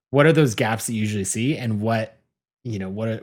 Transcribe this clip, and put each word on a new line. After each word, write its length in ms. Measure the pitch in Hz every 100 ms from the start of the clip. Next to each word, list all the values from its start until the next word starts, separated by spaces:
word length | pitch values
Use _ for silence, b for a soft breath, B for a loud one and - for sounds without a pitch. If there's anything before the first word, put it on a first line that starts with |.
| _
What 160 | 135 151
are 60 |
those 220 | 156 143
gaps 320 | 104 110 110 -
that 60 |
you 80 | 110
usually 240 | 107 104
see, 320 | 95 113 123 156
and 240 | 120 104
what, 380 | 110 113 110 _ _ _ _ _
you 160 | 123 104
know, 120 | 95
what 180 | 101 113
are, 80 | 110